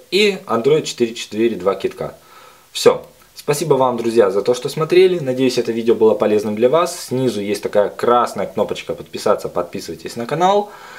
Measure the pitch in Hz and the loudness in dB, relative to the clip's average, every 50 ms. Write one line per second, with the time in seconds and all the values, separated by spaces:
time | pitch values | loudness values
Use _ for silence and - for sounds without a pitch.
0 | - _ 180 196 214 202 190 190 - - 113 117 120 139 156 151 - - - - | -6 _ 0 2 2 2 0 -2 -4 -4 -4 0 2 2 2 2 0 -4 -2 -2
1 | 120 113 113 - - - 107 107 117 113 107 90 90 98 95 - - - - - | -2 -2 -2 -6 -12 -8 -2 0 0 0 0 -2 -2 -2 -2 -2 -4 -6 -6 -8
2 | - - - - - - - - - - - _ _ _ - - - 113 87 - | -10 -10 -12 -16 -20 -20 -20 -20 -20 -20 -20 _ _ _ -6 2 4 4 4 4
3 | - - - _ - _ _ - - 147 147 147 170 151 139 127 131 127 120 117 | -2 -16 -20 _ -20 _ _ -8 -4 -4 -4 -2 0 0 2 2 2 2 0 0
4 | 117 117 113 117 104 95 92 101 - 123 123 - - 135 - 160 156 - 175 180 | -2 2 4 4 4 4 2 2 0 0 0 0 -4 -6 -6 -6 -2 2 6 6
5 | 190 185 180 170 139 131 123 131 131 123 - 123 113 120 113 117 113 117 110 113 | 6 6 4 0 -2 -4 -2 0 0 2 2 0 -2 -2 -4 0 0 2 2 4
6 | 110 110 107 - 110 107 107 104 107 107 107 107 120 127 147 165 175 175 - - | 4 4 4 4 2 2 2 0 0 -2 0 0 2 2 4 2 0 -2 -4 -10
7 | - - 127 131 131 123 104 104 101 104 98 - - - - 104 101 92 - - | -8 -6 -4 -2 0 0 -2 -2 -4 -4 -4 -4 -4 -2 0 0 0 0 -2 -2
8 | - 117 120 120 113 - - 104 95 - - 110 101 - - - - - 80 - | 0 2 2 2 2 0 -4 -6 -6 -4 -4 -4 -4 -4 -6 -8 -8 -8 -10 -10
9 | - - - 98 - 110 98 - - 85 - 87 87 - - 95 - - 82 - | -12 -12 -10 -2 0 0 0 0 -2 -6 -6 -6 -6 -6 -10 -12 -12 -12 -12 -12
10 | - 92 - 117 117 117 147 160 180 190 202 208 202 208 - - - - - | -12 -12 -10 -10 -8 -6 -2 0 2 2 2 0 -2 -4 -10 -18 -20 -20 -20